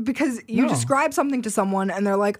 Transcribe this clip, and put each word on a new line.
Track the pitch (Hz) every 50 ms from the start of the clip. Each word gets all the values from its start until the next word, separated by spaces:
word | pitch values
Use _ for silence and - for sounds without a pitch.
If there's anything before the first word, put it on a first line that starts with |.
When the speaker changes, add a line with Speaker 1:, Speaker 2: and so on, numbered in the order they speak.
Speaker 1:
because | 220 247 262 - 294 277 240 220 -
you | - 220 233
Speaker 2:
No. | 269 -
Speaker 1:
describe | - 120 117 - 277 277 302 294 277
something | 349 294 285 277 254
to | 233 220
someone | 202 220 196 196 196 190 190 196
and | 175 196 202
they're | 202 196
like, | 196 208 202 208